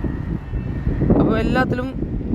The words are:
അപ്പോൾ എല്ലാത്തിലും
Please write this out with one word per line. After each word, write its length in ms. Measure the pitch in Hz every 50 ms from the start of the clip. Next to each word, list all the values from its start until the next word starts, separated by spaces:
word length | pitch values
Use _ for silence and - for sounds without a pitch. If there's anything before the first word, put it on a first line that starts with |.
| - - - - - - - - - - - - - - - - - - - - - - - -
അപ്പോൾ 160 | - - 220 220 226
എല്ലാത്തിലും 440 | 226 240 254 262 - 240 247 254 262 262 - - - - - - - -